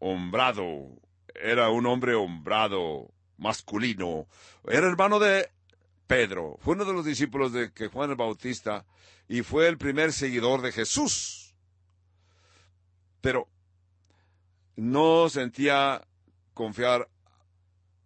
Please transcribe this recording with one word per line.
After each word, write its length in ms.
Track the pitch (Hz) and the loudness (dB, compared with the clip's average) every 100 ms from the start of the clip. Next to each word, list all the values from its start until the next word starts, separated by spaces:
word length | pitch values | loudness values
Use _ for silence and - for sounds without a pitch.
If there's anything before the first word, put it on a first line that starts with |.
hombrado. 880 | 92 92 90 110 127 104 90 73 67 58 _ _ - | -6 -4 -2 0 0 0 -6 -8 -12 -20 _ _ -20
Era 380 | - 104 120 113 | -6 0 2 4
un 160 | 117 123 | 2 2
hombre 300 | 127 123 117 | 0 2 2
hombrado, 960 | 92 85 76 107 110 98 85 71 57 _ _ - | 0 -6 -2 0 2 0 -2 -6 -10 _ _ -6
masculino. 920 | 98 110 - 104 120 98 90 78 76 - - - - | -4 -4 -6 -4 -2 -4 -4 -6 -10 -18 -20 -14 0
Era 220 | 127 180 | 2 4
hermano 320 | 180 196 208 | 4 4 4
de 280 | 208 196 - _ _ _ _ _ - | 4 2 -2 _ _ _ _ _ 0
Pedro. 460 | 127 107 92 78 - | 2 2 -2 -8 -6
Fue 140 | - | -2
uno 100 | 185 | -2
de 80 | 196 | -2
los 140 | 180 151 | -2 -4
discípulos 480 | 127 139 139 131 | -2 -2 0 -2
de 180 | 120 113 | -2 -6
que 160 | - 107 | -6 -8
Juan 220 | 120 143 | -6 -4
el 60 | 127 | -2
Bautista 680 | 117 107 127 120 110 104 95 _ - _ - | -4 -4 -8 -8 -6 -8 -10 _ -20 _ -6
y 120 | 120 | -6
fue 260 | 117 143 165 | 0 4 4
el 120 | 156 | 2
primer 340 | 139 139 160 | -2 0 0
seguidor 480 | 135 139 120 120 135 | 0 -4 0 2 0
de 100 | 123 | -2
Jesús. 840 | 117 110 - 285 - - - - _ _ _ _ _ _ _ _ _ _ _ _ _ _ _ _ _ | -4 -2 -2 -2 -2 -6 -14 -20 _ _ _ _ _ _ _ _ _ _ _ _ _ _ _ _ _
Pero 260 | 135 127 - _ _ _ _ _ _ _ _ _ _ _ _ - | -2 -2 -4 _ _ _ _ _ _ _ _ _ _ _ _ -8
no 540 | 117 139 160 165 165 | 0 4 6 6 4
sentía 760 | 143 123 131 143 139 139 131 - _ _ _ _ | 2 -6 -2 2 4 2 -2 -8 _ _ _ _
confiar 560 | - 110 110 123 123 - _ _ _ _ _ _ _ _ _ | -8 -8 -2 2 2 0 _ _ _ _ _ _ _ _ _